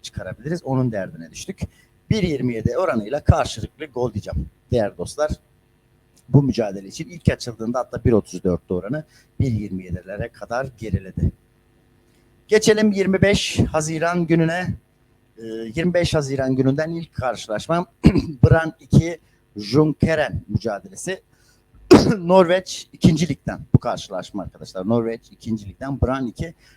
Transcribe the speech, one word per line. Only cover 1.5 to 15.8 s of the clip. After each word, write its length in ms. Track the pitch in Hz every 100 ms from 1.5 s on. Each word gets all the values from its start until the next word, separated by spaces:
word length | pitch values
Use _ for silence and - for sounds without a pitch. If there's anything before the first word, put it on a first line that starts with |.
| - - _ _ _ -
Bir 120 | 220
yirmi 320 | 185 143 127
yedi 240 | 117 107 123
oranıyla 460 | 185 123 104 147
karşılıklı 640 | - 165 120 - 107 - 151
gol 260 | 123 123
diyeceğim. 340 | 104 87 80 76 _ -
Değerli 280 | 123 101 -
dostlar, 320 | 87 - 151 - _ _ _ _ _ _ _ _ -
bu 140 | 139
mücadele 460 | 139 113 107 98 95
için 200 | - 160
ilk 200 | 175 -
açıldığında 500 | 131 - 113 110 123
hatta 260 | 120 120
bir 80 | 123
otuz 320 | 110 - 90
dörtte 300 | 95 87 -
oranı 300 | 92 95 151 151 _ _ -
bir 120 | 135
yirmi 320 | 110 101 92
yedilere 440 | 92 87 92 101 113
kadar 380 | - 101 120 135 123
geriledi. 540 | 110 95 95 - - - _ _ _ _ _ _ _ _ _ _ -
Geçelim 440 | 208 214 214 220
yirmi 300 | 196 185 190
beş 360 | 196 202 - -
Haziran 680 | - 156 156 160 165 180 165
gününe. 420 | 165 160 170 185 - _ _ _ _ _ -
Ee, 40 | 113
yirmi 480 | 113 113 123